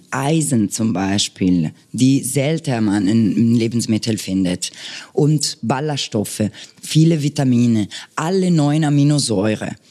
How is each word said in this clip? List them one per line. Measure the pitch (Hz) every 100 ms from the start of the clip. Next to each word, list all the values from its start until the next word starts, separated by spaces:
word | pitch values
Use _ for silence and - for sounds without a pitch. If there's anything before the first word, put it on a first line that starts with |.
| -
Eisen | 120 135 165 147 120 101
zum | - 110
Beispiel, | - 95 101 - - 92 90 78 - _
die | 110 131 135
selten | 131 147 135 160 147 120 107
man | 101 92
in, | 113 107 104
in | 117 117
Lebensmitteln | 113 117 110 110 117 107
findet, | - 95 90 90 - - - - -
und | - 147 156 - -
Ballaststoffe, | 113 131 151 143 - 110 101 - 104 - - _
viele | - 151 160 165
Vitamine, | 143 147 135 120 120 113 98 - - -
alle | 160 190 180
neun | 165 143 151
Aminosäure. | 151 143 143 147 127 104 107 107 - - _